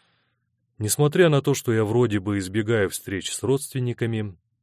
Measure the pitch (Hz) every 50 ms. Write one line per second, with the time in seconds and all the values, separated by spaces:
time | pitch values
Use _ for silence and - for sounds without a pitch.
0 | _ _ _ _ _ _ _ _ _ _ _ _ _ _ _ - 107 107 - -
1 | 147 147 151 180 185 170 151 139 - - 139 - - - 117 110 110 101 110 120
2 | 123 117 101 104 92 101 104 101 95 92 95 107 110 104 117 110 101 90 - -
3 | - - 98 95 87 - - - - 104 131 139 - - - 135 123 123 117 -
4 | 120 113 113 110 107 104 95 - _ _ _ _